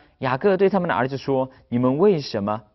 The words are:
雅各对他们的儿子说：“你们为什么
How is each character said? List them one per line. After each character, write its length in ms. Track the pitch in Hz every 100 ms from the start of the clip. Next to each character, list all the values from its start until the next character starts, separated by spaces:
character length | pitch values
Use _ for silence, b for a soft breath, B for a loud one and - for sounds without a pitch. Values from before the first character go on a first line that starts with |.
| b b
雅 180 | 127 131
各 180 | 202 185
对 120 | 190
他 100 | 190
们 100 | 175
的 60 |
儿 140 | 95 135
子 80 | 135
说 340 | - 135 131 B B
：“你 100 | 120
们 200 | 127 143
为 220 | 208 165
什 240 | 135 110
么 180 | 101 107 -